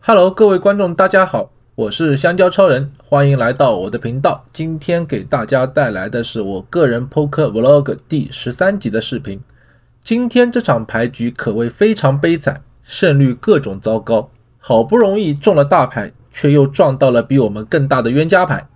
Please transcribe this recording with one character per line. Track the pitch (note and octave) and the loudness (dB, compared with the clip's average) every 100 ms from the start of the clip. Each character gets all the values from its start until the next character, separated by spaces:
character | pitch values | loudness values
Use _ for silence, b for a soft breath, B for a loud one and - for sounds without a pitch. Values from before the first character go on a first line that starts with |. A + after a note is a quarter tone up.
| - | 4
Hello， | A3 F3+ | 4 4
各 | F#3+ G#3+ | 4 2
位 | F#3 | 4
观 | G3+ G3+ | 0 0
众， | F#3 | -2
大 | E3 F#3+ | 0 2
家 | F#3+ F#3 | 2 0
好， | A#2 F#2+ _ _ - | -2 -8 _ _ -6
我 | A2 | -6
是 | - D#3+ C#3 | -2 0 0
香 | E3+ F3+ | 0 2
蕉 | F3+ | 0
超 | F3+ F#3+ | 4 2
人， | C3 C#3 - _ | 2 -2 -12 _
欢 | C#3+ C#3+ | 2 2
迎 | C#3 | 2
来 | A#2 | 0
到 | C3+ C3+ G#2 | 2 0 0
我 | F#2+ | -4
的 | A#2 | -6
频 | A2+ B2+ | -6 -2
道。 | D3+ - _ | -2 -4 _
今 | - D#3+ D#3+ | -10 -8 -6
天 | - E3+ E3 | -4 -4 -2
给 | A#2+ | -8
大 | - C#3+ A2+ | -4 -6 0
家 | C3+ B2+ | -2 0
带 | C3+ C3 | -2 -2
来 | G2 G2+ | -4 -6
的 | A#2+ | -6
是 | A#2 A2+ | -6 -8
我 | G2 G2 | -8 -8
个 | - F3 C#3+ | -6 0 0
人 | A#2+ B2+ | 0 -4
poker | - D3 C#3+ C#3+ | -4 -4 -2 -2
vlog | G#2+ B2 D3 C#3+ - _ | 0 4 4 2 -8 _
第 | D#3 - | -6 -6
十 | - - | -8 -10
三 | B2 F#3 G3+ | -2 -2 -2
集 | B2 | -4
的 | G#2+ | -4
视 | - A#2+ | -6 -10
频。 | - G2 - _ _ _ _ _ | -10 -14 -16 _ _ _ _ _
今 | - A3+ B3 | -4 -2 0
天 | A#3+ A#3+ | 2 2
这 | A#3+ | 0
场 | - A#2+ A2 | -2 -2 -2
牌 | A2+ A#2 | -4 -4
局 | - A#2+ | -4 -8
可 | - - | -6 -6
谓 | G#2+ A#2 | -4 -4
非 | - G#3+ G#3+ | 0 0 2
常 | C#3 C#3 | 0 0
悲 | E3 E3 | 0 0
惨， | - C#3+ - _ | -2 -6 -16 _
胜 | _ - F#3 C#3 | _ 0 2 4
率 | C3+ | 2
各 | A#2+ - F3 | 0 2 2
种 | C#3+ G2 | 0 -8
糟 | A2 A2 | -4 -4
糕， | G#2+ A2+ - _ _ _ | 0 -2 -2 _ _ _
好 | - A2+ | 0 0
不 | A#2 A#3 | 2 2
容 | G#3 G3+ | 2 2
易 | F#3 | -2
中 | C#3+ - E3 | 0 2 2
了 | |
大 | C#3+ F3 B2+ | 4 2 0
牌， | - G2+ _ _ | -4 -10 _ _
却 | - C#3+ | -4 2
又 | D3 C#3 | 4 2
撞 | C#3+ E3 C3 | 4 2 4
到 | C3+ | 2
了 | A#2+ | 2
比 | A#2 C#3 | 2 0
我 | A2 | 0
们 | G#2 | -4
更 | G#2+ D#3+ C#3 | -4 -2 0
大 | C3+ | 0
的 | A#2 | 0
冤 | C3 D#3+ | 0 2
家 | F#3 F3+ | 2 2
牌。 | C#3+ - | -4 -10